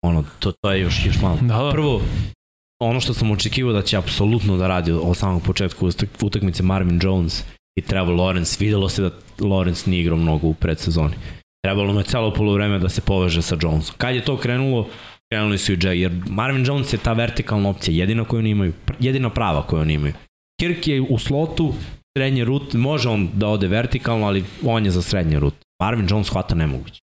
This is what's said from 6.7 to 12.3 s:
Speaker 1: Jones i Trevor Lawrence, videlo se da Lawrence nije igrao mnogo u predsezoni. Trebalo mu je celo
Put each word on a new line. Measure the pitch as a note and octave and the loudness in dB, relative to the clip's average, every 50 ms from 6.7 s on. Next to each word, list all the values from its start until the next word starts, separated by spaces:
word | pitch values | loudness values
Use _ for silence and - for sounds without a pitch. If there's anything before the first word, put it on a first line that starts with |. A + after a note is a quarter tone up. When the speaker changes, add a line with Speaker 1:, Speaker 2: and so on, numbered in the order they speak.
| F#2+ G2 F#2+ F2 E2+ F2 | 2 2 2 2 2 2
Speaker 1:
Jones | F2 F#2+ F#2+ F#2 F2 E2 - - - - - _ _ _ _ | 2 2 2 2 0 0 -2 -4 -8 -10 -14 _ _ _ _
i | - | -8
Trevor | E2+ - - F#2+ F#2 F2 F2 | -4 -2 -2 0 0 2 2
Lawrence, | F2 F2+ F#2 F#2 F2+ E2+ D#2+ - - | 2 2 2 0 0 0 -2 -2 -2
videlo | G2+ G#2+ G#2 G2+ G2 F#2+ | 0 0 2 0 0 0
se | - - | 0 0
da | G2 F2+ - - - - - - | -2 -2 -2 -6 -20 -20 -10 -4
Lawrence | G#2 G#2 G2 F#2+ F#2 F2 F2 - - - | -2 0 2 2 2 0 -2 -2 -2 0
nije | F#2 F2 | 0 2
igrao | E2+ E2+ E2 D#2+ | 2 2 2 2
mnogo | E2 E2 D#2 D#2 D2+ D#2+ | 2 2 2 2 2 0
u | D#2+ | 0
predsezoni. | - - E2 D#2+ D#2 - - D#2+ E2 D#2 D2+ - - - - - - - _ _ _ - | 0 0 -2 0 0 0 0 0 2 0 0 -2 -4 -8 -12 -12 -14 -18 _ _ _ -4
Trebalo | F#3+ G3 G3+ G3+ G3 G3+ | -2 0 0 0 2 2
mu | G#3 | 0
je | F#3+ | 0
celo | - - - - A2 | 0 0 0 0 0